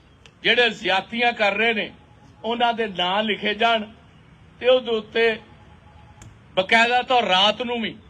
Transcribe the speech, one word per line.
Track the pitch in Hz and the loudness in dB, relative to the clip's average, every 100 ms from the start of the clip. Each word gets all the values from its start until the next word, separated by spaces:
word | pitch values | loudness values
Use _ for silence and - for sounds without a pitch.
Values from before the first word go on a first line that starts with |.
| _ _ - _ | _ _ -20 _
ਜਿਹੜੇ | 190 233 233 | 0 2 2
ਜ਼ਿਆਦਤੀਆਂ | 185 196 190 190 233 240 | 0 -2 -2 -2 -2 -2
ਕਰ | 233 202 | 0 -2
ਰਹੇ | 202 226 | 0 -2
ਨੇ, | 220 147 - - - - - | -2 -6 -12 -20 -20 -20 -12
ਉਹਨਾਂ | 220 233 233 | -6 -2 0
ਦੇ | 226 220 | -2 -6
ਨਾਂ | 180 180 202 | -4 -2 -2
ਲਿਖੇ | 220 190 208 | -2 -4 -4
ਜਾਣ | 208 226 226 208 - - - - - - - | -2 0 0 -4 -16 -20 -20 -20 -20 -20 -4
ਤੇ | 240 | 2
ਉਹਦੇ | 254 233 | 2 2
ਉੱਤੇ | 220 - 226 226 214 - - - - - - - - - - - 180 | -6 -4 0 0 -2 -10 -20 -20 -20 -20 -20 -20 -20 -20 -20 -8 -4
ਬਕਾਇਦਾ | 190 226 233 247 | 2 4 4 2
ਤੌਰ | 247 247 | 2 2
ਰਾਤ | 202 185 208 214 | 2 2 2 0
ਨੂੰ | 240 240 | -4 -4
ਵੀ | 190 - - | -6 -10 -20